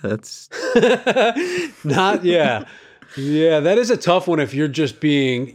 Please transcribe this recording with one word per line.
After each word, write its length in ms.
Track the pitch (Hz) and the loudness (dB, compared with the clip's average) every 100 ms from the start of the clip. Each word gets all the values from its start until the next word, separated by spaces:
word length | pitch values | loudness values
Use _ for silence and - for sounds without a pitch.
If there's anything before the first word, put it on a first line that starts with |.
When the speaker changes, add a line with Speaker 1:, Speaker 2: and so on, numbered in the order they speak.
Speaker 1:
That's 480 | - 107 - - - - - 247 | -8 -8 -10 -20 -16 -10 -2 2
Speaker 2:
<laughs> 1120 | 240 240 - 233 233 240 359 359 330 - 151 | 4 2 0 2 2 0 -4 -4 -8 -8 -2
Not, 400 | 143 190 202 180 | 0 2 0 2
yeah. 400 | 175 143 113 - - - - - - | 2 2 -2 -8 -18 -20 -20 -18 -10
Yeah, 440 | 139 151 160 156 | -4 0 2 2
that 160 | 151 214 | 2 2
is 120 | 233 | 2
a 60 | - | 0
tough 320 | - 180 180 | 2 0 2
one 140 | 160 | -2
if 120 | 135 | -2
you're 140 | 135 151 | -2 -4
just 320 | 135 151 - | -2 -4 -2
being, 500 | 156 143 135 123 135 | 0 2 0 -2 -4